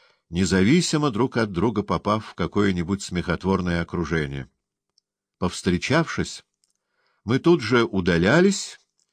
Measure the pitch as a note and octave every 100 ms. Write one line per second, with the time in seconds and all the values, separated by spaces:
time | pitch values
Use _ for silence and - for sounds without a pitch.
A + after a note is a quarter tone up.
0 | _ _ - E2 F#2+ F#2 G2 F3 - D#3
1 | D3 G#2 B2+ A#2+ G#2+ E2+ A2+ G#2 G2 F2
2 | G#2 G#2+ - - E2+ G2+ G2+ F2 E2 G2
3 | - F2+ F2 D#2+ F#2+ F#2+ F2+ E2+ D#2+ F2
4 | D#2 E2 C#2 C#2 B1+ _ _ _ _ _
5 | _ _ _ - F2+ - F#2+ F2 - D3+
6 | D#3+ - E2 - _ _ _ _ _ _
7 | _ _ G2+ C3 E3+ E3+ A2 A#2+ A2+ F#2+
8 | F2 E2+ F#2 D#3 G3 F#3+ - - _ _
9 | _